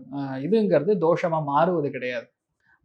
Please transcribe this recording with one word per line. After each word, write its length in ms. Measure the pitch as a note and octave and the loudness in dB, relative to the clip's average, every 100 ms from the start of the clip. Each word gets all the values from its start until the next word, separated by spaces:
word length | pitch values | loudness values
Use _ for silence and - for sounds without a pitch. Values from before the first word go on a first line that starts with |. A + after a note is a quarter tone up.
| C3 | -10
ஆ, 220 | C#3+ C#3 C3 | -8 -6 -6
இதுங்கிறது 600 | D3 A3+ G3+ D#3+ D3+ G#3 | 0 2 4 2 2 2
தோஷமா 420 | D#3+ E3+ F3 D#3+ | 2 2 0 -2
மாறுவது 460 | D3 C#3+ F3 F3 C#3+ | 0 2 2 2 -2
கிடையாது. 380 | C3+ B2+ B2 A#2 _ _ _ _ _ | -4 -6 -6 -10 _ _ _ _ _